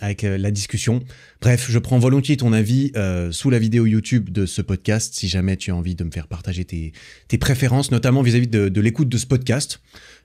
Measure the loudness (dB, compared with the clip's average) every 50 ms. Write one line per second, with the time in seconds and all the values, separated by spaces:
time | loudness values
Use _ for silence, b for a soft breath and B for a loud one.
0 | -6 -6 -4 -2 -2 -2 -2 -2 -2 -2 -2 -2 -4 -6 -6 -4 -2 0 -2 -2
1 | -2 B B B B B B B 2 2 2 2 2 0 0 0 0 2 2 4
2 | 4 4 4 2 2 2 0 0 2 2 2 2 2 2 2 2 0 0 -2 -2
3 | -2 -2 -2 -2 -2 -4 -4 -2 0 2 2 2 2 2 2 2 4 4 2 2
4 | 0 0 0 0 0 -2 -2 -2 -2 -2 -2 -4 -4 -2 -4 -2 0 0 -2 0
5 | -2 -4 -6 -6 -4 -2 -2 0 0 0 -2 -2 -4 -4 -4 -4 -4 -4 -4 -4
6 | -6 -6 -8 -8 -10 -10 -12 -10 -8 -6 -6 -6 -6 -6 -8 -8 -8 -8 -12 B
7 | B B B B B B -4 -2 0 0 0 2 2 2 2 2 2 2 0 0
8 | 2 2 2 4 4 4 4 2 2 2 2 2 2 2 2 2 2 2 2 0
9 | 0 0 0 -2 0 0 0 0 0 0 -2 -2 -2 -6 -10 -12 _ B B B
10 | B B B B B